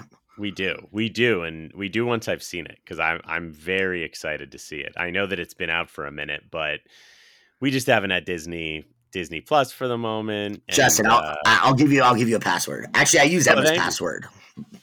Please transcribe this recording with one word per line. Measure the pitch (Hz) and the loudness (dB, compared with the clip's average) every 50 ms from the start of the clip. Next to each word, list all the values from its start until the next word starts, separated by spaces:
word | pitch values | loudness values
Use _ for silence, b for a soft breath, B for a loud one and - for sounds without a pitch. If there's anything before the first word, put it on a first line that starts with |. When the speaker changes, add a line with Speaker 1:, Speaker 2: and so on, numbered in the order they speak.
| - - _ _ _ _ _ 107 | -16 -20 _ _ _ _ _ -10
Speaker 1:
We | 104 101 | -10 -8
do. | 92 - 95 90 80 - - - | -4 -2 -2 -2 -2 -4 -10 -8
We | 98 107 113 | -4 -4 -4
do, | 110 - 110 123 120 107 87 82 | -2 0 2 2 4 2 2 -2
and | 82 80 80 80 - - | -6 -8 -10 -12 -14 -10
we | 92 101 | -8 -8
do | 95 95 110 120 | -4 -2 -2 0
once | 120 120 113 - | 0 -2 -2 -2
I've | - 90 80 | -4 -4 -4
seen | - - - 87 78 | -6 -8 -10 -10 -10
it, | - - _ _ | -12 -16 _ _
'cause | - 90 80 | -12 -6 -2
I'm, | 80 80 82 82 - | -2 0 -2 -2 -4
I'm | - 80 85 85 80 76 | -6 -6 -6 -6 -8 -12
very | 76 78 87 92 95 95 92 90 87 | -10 -6 -2 0 0 0 0 -2 -4
excited | 80 76 - - - 78 76 71 71 67 - | -6 -8 -10 -8 -8 -6 -6 -8 -10 -14 -16
to | |
see | - - - - | -18 -16 -12 -12
it. | 71 69 - - | -10 -10 -10 -8
I | - 87 87 | -6 -6 -4
know | 87 98 101 | -2 -2 -2
that | 92 98 87 | -2 -4 -6
it's | 82 - - | -6 -10 -10
been | - 90 82 | -8 -6 -4
out | 82 85 85 - | -4 -4 -4 -6
for | - - 73 | -10 -12 -12
a | 71 | -10
minute, | 73 73 73 76 73 73 - _ | -10 -10 -10 -10 -10 -10 -12 _
but | - 82 78 76 76 76 _ b b b b b b b b b b b b b b _ | -8 -6 -4 -4 -6 -8 _ b b b b b b b b b b b b b b _
we | 131 139 | -2 -2
just | 131 135 - | -2 0 2
haven't | 135 120 107 98 98 | 4 4 4 4 2
had | 92 90 - | 0 -2 -2
Disney, | 92 90 82 78 85 85 82 82 80 78 78 - _ _ _ _ _ | -4 -6 -6 -8 -8 -8 -8 -6 -6 -8 -8 -10 _ _ _ _ _
Disney | - 95 85 78 82 76 | -8 -8 -8 -8 -10 -12
Plus | - - 151 147 131 - | -4 0 2 2 2 0
for | - - 131 | -4 -6 -4
the | 123 120 117 | -4 -4 -4
moment, | 113 110 110 110 110 110 104 104 104 101 104 - _ | -4 -4 -4 -4 -4 -4 -4 -4 -4 -6 -8 -10 _
and, | - - | -2 2
Speaker 2:
Justin, | 143 131 120 - - 104 | 4 4 4 4 4 4
I'll, | 110 117 117 | 4 4 4
Speaker 1:
uh, | 78 76 76 76 76 | 2 0 -4 -2 0
Speaker 2:
I'll | 110 113 90 101 131 135 | 2 2 4 4 4 4
give | 123 151 143 | 6 6 6
you, | 143 135 | 6 6
I'll | 127 123 120 | 6 6 6
give | 110 123 113 | 4 4 2
you | 113 | 2
a | 98 | 0
password. | - 98 90 87 - - 69 - 58 - - | 2 0 0 0 -2 -4 -6 -8 -6 0 2
Actually, | - 143 - 170 156 | 2 4 6 6 6
I | 143 | 6
use | 151 175 175 135 | 6 6 6 6
Speaker 1:
Oh, | 127 | 6
Speaker 2:
Emma's | - 139 143 | 6 6 4
Speaker 1:
thank | 156 160 | 4 4
you. | 175 170 | 2 0
Speaker 2:
password. | 170 - - 90 82 - - - - b b b b b 71 71 - - - | -2 -2 -2 -4 -4 -4 -6 -10 -14 b b b b b -20 -20 -18 -16 -4